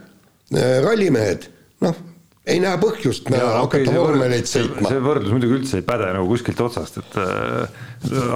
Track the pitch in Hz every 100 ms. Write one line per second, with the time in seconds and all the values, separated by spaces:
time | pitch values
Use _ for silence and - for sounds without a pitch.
0 | - - _ _ - - 123 131 170 226
1 | 185 120 104 85 - - _ - 190 165
2 | - - _ _ - 170 185 175 214 -
3 | 135 101 - 127 123 113 139 147 135 170
4 | 160 139 127 120 117 131 113 - 143 135
5 | 131 147 101 127 120 135 131 95 - 120
6 | 95 95 92 120 - - 120 92 78 -
7 | - 104 95 98 58 60 - - - -
8 | - 135 123